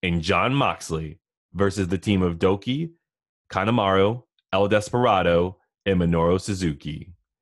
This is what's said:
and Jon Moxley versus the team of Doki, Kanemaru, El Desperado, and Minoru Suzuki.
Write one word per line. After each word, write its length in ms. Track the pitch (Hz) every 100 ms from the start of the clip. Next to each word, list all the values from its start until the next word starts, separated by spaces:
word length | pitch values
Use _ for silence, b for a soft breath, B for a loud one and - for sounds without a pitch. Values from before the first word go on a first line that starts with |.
and 200 | 90 85
Jon 320 | 80 87 117
Moxley 640 | 139 110 80 - 80 78 - _ _ _
versus 340 | 87 101 104 90
the 120 | 92
team 240 | - 95
of 160 | 90 82
Doki, 520 | 92 98 - 139 165 - _ _ _ _ -
Kanemaru, 680 | 95 104 120 98 95 98 123 - _ _
El 140 | 95 101
Desperado, 920 | 107 - 123 123 98 87 85 90 - _ _
and 160 | 98 92
Minoru 400 | 85 82 85 92
Suzuki. 720 | - 95 87 69 76 76 - - _ _